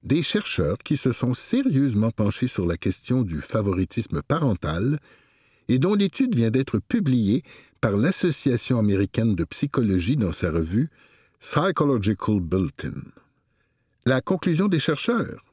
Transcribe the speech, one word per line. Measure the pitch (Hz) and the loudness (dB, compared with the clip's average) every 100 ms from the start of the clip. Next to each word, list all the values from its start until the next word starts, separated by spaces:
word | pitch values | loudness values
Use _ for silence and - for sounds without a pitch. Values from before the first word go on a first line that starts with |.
Des | 87 147 | 0 0
chercheurs | 170 208 - - 76 95 | 0 -2 -2 -2 0 -2
qui | - 147 | -4 -2
se | - | 0
sont | 117 123 | -2 -2
sérieusement | 127 - 240 269 135 139 104 110 | -2 -2 0 2 2 2 2 0
penchés | - 104 - 123 | 0 -2 0 -4
sur | - | -2
la | 90 80 | -2 -2
question | - 92 - 127 | -4 -4 -2 0
du | 110 80 | 0 -4
favoritisme | - 113 101 92 92 - 113 73 | -4 -2 0 0 -2 -2 -4 -6
parental | - 147 147 95 - 82 113 151 _ _ _ _ _ _ _ | -2 0 0 -2 -2 -2 -2 -4 _ _ _ _ _ _ _
et | 127 | 2
dont | 160 | 2
l'étude | 208 196 - 254 165 | 2 2 2 0 2
vient | 113 | 2
d'être | 120 139 110 | 2 0 -2
publiée | - 233 170 127 104 120 - - - _ | 0 -2 2 2 4 0 -2 -20 -20 _
par | 113 101 | 0 2
l'Association | 135 196 180 156 - 117 - 123 | 2 2 0 0 0 0 0 2
américaine | 104 98 101 - 113 | 2 2 2 2 0
de | 98 | 0
psychologie | 165 - 147 - 113 95 87 147 | -2 -4 -2 0 2 2 2 0
dans | 101 | 0
sa | 80 90 | 0 -2
revue | 82 80 101 156 _ _ _ _ _ | 0 0 0 -2 _ _ _ _ _
Psychological | - - 175 175 147 127 98 104 - 107 | -4 0 0 2 2 2 0 -2 0 0
Bulletin. | 85 92 85 - - - - - _ _ _ _ _ _ _ _ - | 0 0 0 -4 -10 -10 -14 -20 _ _ _ _ _ _ _ _ 0
La | 131 | 0
conclusion | - 190 - 160 202 | 0 -2 0 2 2
des | 170 | 2
chercheurs ? | - 143 - 233 135 - _ | 0 -2 0 -2 -2 -8 _